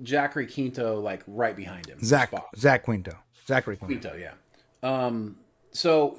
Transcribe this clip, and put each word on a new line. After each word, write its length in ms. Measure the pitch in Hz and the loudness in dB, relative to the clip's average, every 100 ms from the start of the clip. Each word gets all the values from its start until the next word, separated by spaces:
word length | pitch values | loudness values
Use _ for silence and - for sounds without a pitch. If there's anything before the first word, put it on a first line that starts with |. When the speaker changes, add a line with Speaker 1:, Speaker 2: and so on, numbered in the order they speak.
| 123 | 0
Speaker 1:
Zachary 400 | 143 139 151 120 | 0 2 -2 -4
Quinto, 520 | - 131 127 117 107 | -4 -4 -2 -2 0
like, 220 | 104 95 - | -4 -6 -10
right 280 | 104 117 95 | -2 -2 -2
behind 300 | 92 90 82 | -10 -12 -14
him. 120 | - | -6
Speaker 2:
Zach, 280 | 110 139 123 | 2 4 4
Speaker 1:
Spock. 140 | 98 - 104 | -2 -10 2
Speaker 2:
Zach 280 | 139 123 | 4 4
Quinto. 280 | - 107 87 85 _ _ - | 2 -4 -4 -14 _ _ -2
Zachary 300 | 131 120 98 | -2 -2 -8
Quinto. 320 | 92 123 101 | -6 -8 -8
Speaker 1:
Quinto, 60 | 78 | -12
yeah. 140 | 82 - _ _ _ _ | -14 -16 _ _ _ _
Um, 540 | 127 131 123 117 107 101 _ _ _ | -2 0 0 -2 -6 -10 _ _ _
so 460 | - 170 160 143 | 0 6 6 6